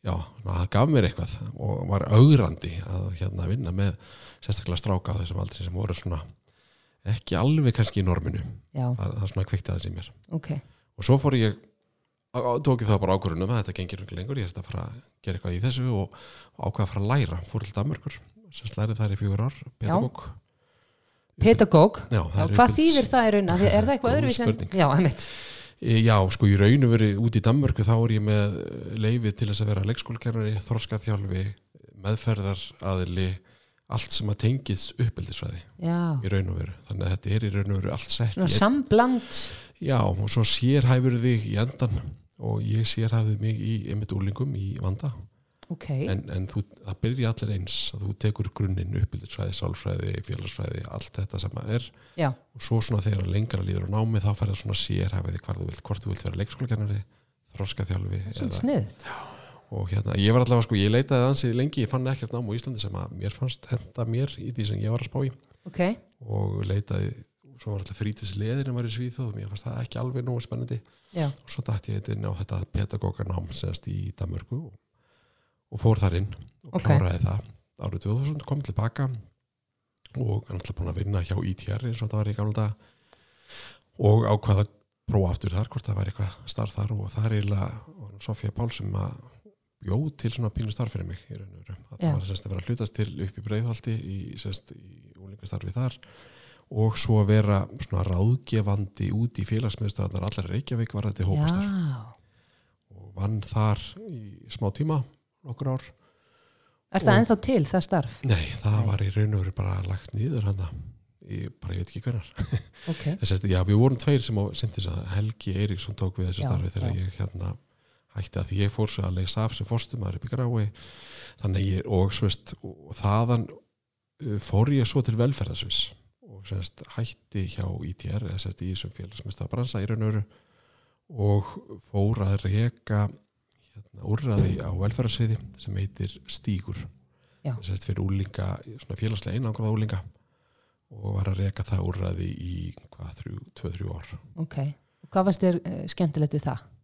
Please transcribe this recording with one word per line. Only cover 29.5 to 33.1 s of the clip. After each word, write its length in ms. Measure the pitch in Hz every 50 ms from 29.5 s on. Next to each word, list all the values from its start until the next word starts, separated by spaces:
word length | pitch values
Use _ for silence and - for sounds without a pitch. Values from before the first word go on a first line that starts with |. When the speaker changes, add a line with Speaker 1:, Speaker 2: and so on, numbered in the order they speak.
| 101 98
Speaker 1:
að 60 | 107
vera 160 | 104 104 95 95
leikskólakennari, 680 | 101 120 - - - 113 113 - 120 113 113 107 107 107 104 -
þroskaþjálfi, 800 | - 117 117 - - 113 107 - - 107 98 101 98 92 92 95 101 101 _ _ _ _ - - - _ 98 95
meðferðaraðili, 1200 | 98 110 110 - 117 110 104 98 98 98 92 - - - _ - 95 95 92 90 87